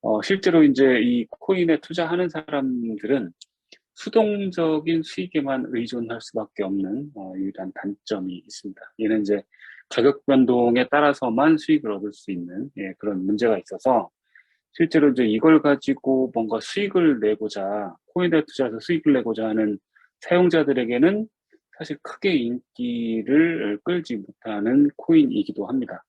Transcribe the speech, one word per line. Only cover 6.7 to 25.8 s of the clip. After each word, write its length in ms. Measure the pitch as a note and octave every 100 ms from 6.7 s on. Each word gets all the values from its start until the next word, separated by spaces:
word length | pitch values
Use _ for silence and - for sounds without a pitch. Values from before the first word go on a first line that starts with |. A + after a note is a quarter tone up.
| G2 F#2+ A#2 D3
어, 180 | A2 F#2 F#2+
유일한 360 | G2 G2 F#2+
단점이 600 | - G2+ G2+ - G#2 F#2
있습니다. 460 | F2+ _ - G2+ F#2+ - -
얘는 220 | A2 A2
이제 200 | G2+ G#2 _ _ - - _
가격 380 | - B2 C#3 -
변동에 640 | C3+ B2+ B2 A#2+ A#2+ B2+
따라서만 680 | D3 D3 C#3 B2 A2+ D3+ D#3
수익을 360 | - D3+ A2
얻을 200 | G2+ G#2
수 200 | - -
있는, 380 | F2+ F2 F#2 C#3 -
예, 160 | G2 -
그런 260 | G#2+ F#2+
문제가 320 | F#2 G#2+ A#2 G2
있어서 520 | - F#2+ C3 A#2+ F#2 _ _ _ _ _ _
실제로 380 | - E3 D#3+ C#3+
이제 140 | B2
이걸 380 | A#2 A2 D#3+ D#3+
가지고 720 | D3+ C#3 - C3 C3+ C3 B2+
뭔가 240 | A#2 A2 A2
수익을 600 | - G3 G3+ F#3+ E3 B2
내고자, 720 | G#2+ G#2+ G#2+ G#2 G2 G#2 G2 - _
코인에 380 | - F3 D#3+
투자해서 360 | D3+ - B2+ A2
수익을 320 | - E3 D3+
내고자 340 | C3 D3+ D3 A2+
하는 300 | A2 G#2+ G2+ _ _ _ _
사용자들에게는 1080 | - F3 F3+ E3 C#3+ B2+ A#2 B2 D#3+ G#3 A3 _ _ _ _ _
사실 220 | D#3+ C#3+
크게 300 | - - G3
인기를 1500 | D#3 A#2+ B2 _ - B2 A#2+ A2+ A2+ A#2 C#3+ E3 E3 G#2 G#2
끌지 340 | - F3 D#3 A2+
못하는 720 | F#2+ - A2+ G#2 G#2+ C3+ D3 -
코인이기도 720 | - E3 B2+ - - - G#2
합니다. 380 | C3